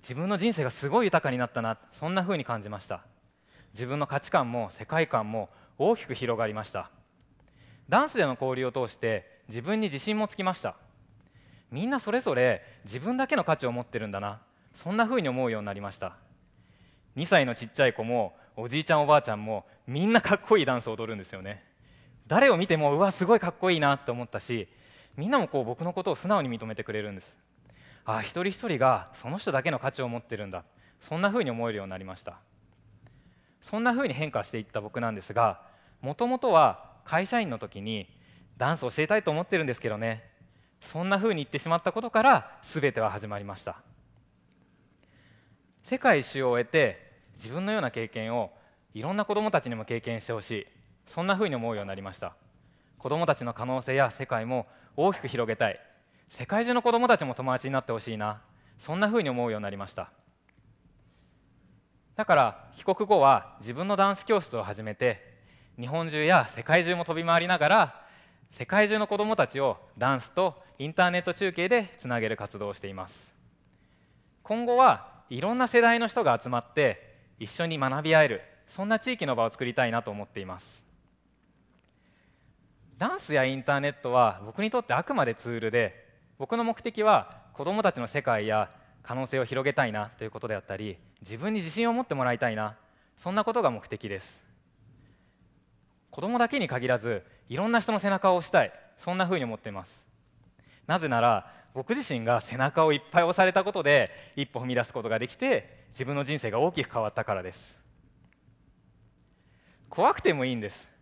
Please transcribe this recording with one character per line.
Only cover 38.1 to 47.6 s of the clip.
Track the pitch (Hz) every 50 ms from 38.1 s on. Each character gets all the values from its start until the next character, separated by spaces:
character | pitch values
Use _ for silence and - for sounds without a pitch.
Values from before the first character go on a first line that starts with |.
| _ _ _ _ - - - _ -
「ダ | - 120 135 160
ン | 156
ス |
教 | - 123 - - 151
え |
た | 156 208
い | 214 202
と | -
思 | 151 156 180
っ |
て | - - 180
る | 160
ん |
で | 139 123
す | -
け | - 120
ど | 107 104
ね」、 | 113 113 113 113 - - _ _ - _ _ _ _ _ _ _
そ | - - - 160 175
ん | 190
な | 196
風 | 196 196 226
に | 208
言 | 160 143
っ | -
て | - -
し | - 165
ま | 165
っ | 170 -
た | 190 -
こ | 220
と | 220 240
か | - 226 220
ら | 269 262 156 - - - - -
全 | - - 156 135 143 120
て | -
は | 110 107
始 | 95 104 98
ま | 107 104 101
り | 101
ま | 101 98
し | 90 -
た。 | - - - _ _ - _ _ _ _ _ _ _ _ _ _ _ _ _ _ _ _ _ _ _ _ _ _ _ _ _ _ _ _ _ _ _ _ _ _ _ _ _ _
世 | - 247 262
界 | - 262 202 147
一 | 131
周 | - - 139 135
を | 127
終 | 120 120 123
え |
て、 | - - 160 147 113 90 - - - _ _ _ _ -
自 | - - 110
分 | 123 160